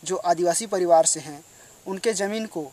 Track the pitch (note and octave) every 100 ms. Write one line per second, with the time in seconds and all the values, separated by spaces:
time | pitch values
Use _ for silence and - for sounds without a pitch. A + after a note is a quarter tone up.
0 | D#3 F3+ F3 E3+ F3 E3+ A3+ G3 F3+ E3
1 | D#3+ D#3+ D#3 D3 - - - - - F#3+
2 | A3+ G3 G3+ A3 A3 E3+ C#3+